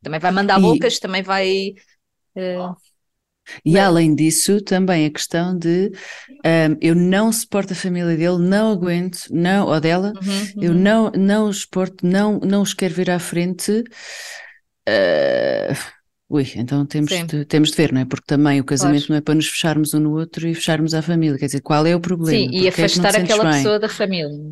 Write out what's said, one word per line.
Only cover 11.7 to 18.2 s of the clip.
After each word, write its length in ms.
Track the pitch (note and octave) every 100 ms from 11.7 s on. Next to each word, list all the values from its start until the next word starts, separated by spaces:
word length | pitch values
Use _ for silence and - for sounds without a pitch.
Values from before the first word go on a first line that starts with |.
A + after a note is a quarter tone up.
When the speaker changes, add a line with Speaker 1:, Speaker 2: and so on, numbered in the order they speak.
| F#3 F#3 F#3+ F3
Speaker 2:
não, 320 | F#3+ G#3 G#3
não 220 | F#3+ G3+
os 100 | G3
quero 200 | - F#3
ver 160 | E3 F3+
à 80 | F3
frente. 680 | F3 E3+ F3 F3 - G#3+ A#3 - - - - - - - _ _ -
Ah, 880 | G#2 F#2 D#2 C#2 B1 C2 A#1 G1+ - - - _ _ _
ui, 160 | D3 B2+ -
então 280 | B2 C#3+ C#3+
temos 240 | D#3 D3
Speaker 1:
Sim. 180 | F#3 E3+
Speaker 2:
de, 160 | D3+ D3
temos 240 | D#3 D3+
de 60 | -
ver, 160 | D3
não 80 | C3
é? 40 |
Porque 220 | C3 -